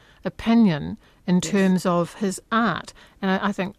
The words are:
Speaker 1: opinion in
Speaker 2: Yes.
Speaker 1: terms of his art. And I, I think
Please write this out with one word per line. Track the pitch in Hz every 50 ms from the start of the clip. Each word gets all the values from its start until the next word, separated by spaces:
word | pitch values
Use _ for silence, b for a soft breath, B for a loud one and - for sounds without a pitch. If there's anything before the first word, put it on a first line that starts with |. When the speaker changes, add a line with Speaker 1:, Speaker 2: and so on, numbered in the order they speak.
| b b b b b
Speaker 1:
opinion | 190 - - - 220 233 233 220 185 156 143 156 - 214 b b b b b b
in | 185 180
Speaker 2:
Yes. | 180 - -
Speaker 1:
terms | 202 196 190 185 185 175 -
of | 185 175 175 170 - -
his | - 208 190 190 - _ -
art. | 226 220 240 196 156 - - - - b b b b b
And | 196 185
I, | 190 196 202 208
I |
think | 202 - 180 190 -